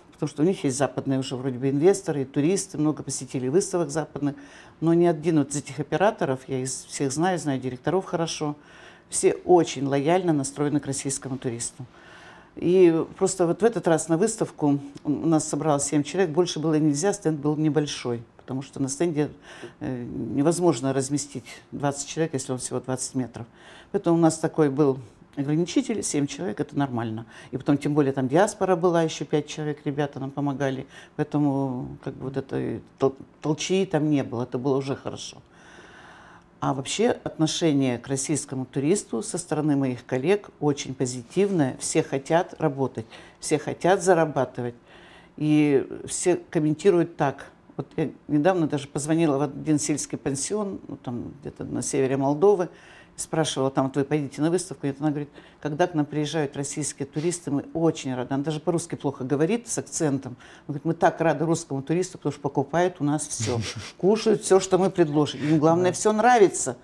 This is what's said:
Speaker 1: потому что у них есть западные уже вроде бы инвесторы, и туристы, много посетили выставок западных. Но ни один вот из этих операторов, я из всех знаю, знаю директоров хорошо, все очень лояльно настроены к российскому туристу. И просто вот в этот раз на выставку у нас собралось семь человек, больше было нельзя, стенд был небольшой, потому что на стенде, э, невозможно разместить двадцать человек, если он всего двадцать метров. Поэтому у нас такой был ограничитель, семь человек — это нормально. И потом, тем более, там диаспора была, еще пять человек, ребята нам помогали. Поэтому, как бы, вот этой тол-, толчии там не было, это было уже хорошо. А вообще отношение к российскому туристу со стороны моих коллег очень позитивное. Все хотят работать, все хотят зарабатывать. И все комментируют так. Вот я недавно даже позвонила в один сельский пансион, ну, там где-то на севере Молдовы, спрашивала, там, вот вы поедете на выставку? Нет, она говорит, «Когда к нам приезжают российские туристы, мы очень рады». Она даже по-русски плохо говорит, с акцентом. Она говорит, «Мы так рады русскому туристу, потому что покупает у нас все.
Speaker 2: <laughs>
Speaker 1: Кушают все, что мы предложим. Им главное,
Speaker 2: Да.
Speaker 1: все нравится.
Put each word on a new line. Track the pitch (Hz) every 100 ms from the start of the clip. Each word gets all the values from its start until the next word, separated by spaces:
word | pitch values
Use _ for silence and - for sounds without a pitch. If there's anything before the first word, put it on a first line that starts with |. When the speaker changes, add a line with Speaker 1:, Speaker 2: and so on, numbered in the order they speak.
| -
Speaker 1:
потому | - 151
что | -
у | 160
них | 190
есть | 143 127
западные | 135 - - 135
уже | 131 127
вроде | 135 123
бы | 135
инвесторы, | 143 170 196 - 151
и |
туристы, | 131 147 143 190 - 143
много | 151 143
посетили | 135 - 127 139 127
выставок | 160 196 180 156
западных. | 151 151 - 143 139 - - - -
Но | 160
ни | 170 170
один | 165 156 160
вот | 139
из | 143
этих | - 139
операторов, | 147 156 202 - 165 131 -
я | 131
из | 131 - -
всех | - 143
знаю, | 131 175 180
знаю | 147 131
директоров | 127 123 - 180 185
хорошо, | 175 165 - 156 147 - - - - -
все | - 185 -
очень | - 180 160 - 135
лояльно | 139 143 180 175
настроены | 151 131 - 147 147
к | 139
российскому | 131 139 135 135 131
туристу. | 131 117 - - 127 - - - - - - -
И | - 185 180 165 - -
просто | 190 - 170
вот | 170
в |
этот | 226 226 180
раз | 156 -
на | 165
выставку | 220 226 165 - 151 143 - -
у | -
нас | 131 160 160 151
собралось | 151 156 143
семь | 143 156
человек, | 143 180 190
больше | 151 175 165
было | 156 156
нельзя, | 156 143 196
стенд | 196 165 156
был | 147
небольшой, | 151 156 147 147 - 123 117 117 -
потому | - 131
что | 139 -
на | 135
стенде, | 135 175 147 143 - - - - -
э, | 127 127 120 - -
невозможно | 113 143 165 175 131 135
разместить | 135 131 143 - 131 - - -
двадцать | - 143 139 -
человек, | - 160
если | 135 -
он | 127
всего | - 127
двадцать | 120 127 -
метров. | 131 120 110 117 - - - -
Поэтому | 196 170 170
у |
нас | 160 156
такой | 160 160 151
был | 135 147 131 110 - - -
ограничитель, | 139 151 180 294 247 214
семь | - 151 139
человек — | - 180 202
это | 143 -
нормально. | 139 120 113 110 117 - -
И | 135
потом, | - 143
тем | 147
более, | 147 135
там | 139 131
диаспора | 147 208 - 185
была, | 180 180 170
еще | 160 - 151
пять | 151 147
человек, | - 151 147
ребята | 151 139 143 143
нам | 135
помогали. | 135 143 131 135 131 135 - - -
Поэтому, | 151 147 147 135 135 127 135 143
как | -
бы, | 139
вот | 131 135
этой | 135 131 127 113 - -
тол-, | 135 - - _
толчии | 139 151 - 185
там | 190 156 151
не | 143
было, | 135 120
это | 127 131
было | 131 139
уже | 135 127
хорошо. | 120 101 - - - - - - - - - - - - - _
А | 143
вообще | 135 135 - 233
отношение | - 151 - 156 - 170 139 135 117
к | -
российскому | 135 - 147 - 131
туристу | 131 147 143 202 - 226
со | 202 175
стороны | - 151 151 139
моих | 135 120 -
коллег | 127 143 202 - -
очень | 147 143 -
позитивное. | 135 127 127 120 - 196 185 135 -
Все | - 160
хотят | 156 139 - 165 180 -
работать, | 151 135 127 - 110 - - -
все | - 151
хотят | 147 - 165 190
зарабатывать. | 180 170 156 143 127 - 120 120 - - - - - -
И | 151 151 147 135 - - -
все | - 185 175
комментируют | - 170 151 151 196 175 165 -
так. | 143 - - - - -
Вот | 139 -
я | 139 - -
недавно | 147 151 190 151
даже | 147 135
позвонила | 156 147 160 165 135
в |
один | 147 - 151 147
сельский | - 143 - 131
пансион, | 147 139 - 208 202 190 -
ну, | -
там | - 120 - -
где-то | - -
на | - 123
севере | 120 139 131 139
Молдовы, | 139 147 196 196 170 - - - - -
спрашивала, | - 156 156 - 135
там, | 135 135
вот | 143
вы |
поедете | 139 151 139 -
на | 156
выставку? | 180 180 - 143
Нет, | 131
она | 151
говорит, | 147 147 - - -
«Когда | 147 151 180
к |
нам | 151
приезжают | 147 151 147 160 143 139
российские | 139 - 143 - -
туристы, | 156 165 170 -
мы | 139 -
очень | 165 165 156 135
рады». | 127 123
Она | 135
даже | 143 151
по-русски | 180 170 -
плохо | 143 143 131
говорит, | 135 143 160 233 -
с | -
акцентом. | - - 160 135 131 123 - - -
Она |
говорит, | 143 165
«Мы |
так | 165 180 -
рады | 165 143 160
русскому | 170 - 135
туристу, | 135 165 175 -
потому | 175
что | 175
покупает | 147 147 135 165 180 180
у |
нас | 147 147 -
все. | - 113 120 101 -
Speaker 2:
<laughs> | - -
Speaker 1:
Кушают | 185 214 220 214
все, | - 190
что | - 180
мы | 190
предложим. | 190 160 147 143 131
Им | 147 160
главное, | 156 170 180
Speaker 2:
Да. |
Speaker 1:
все | 175 214
нравится. | 214 233 247 320 - - 117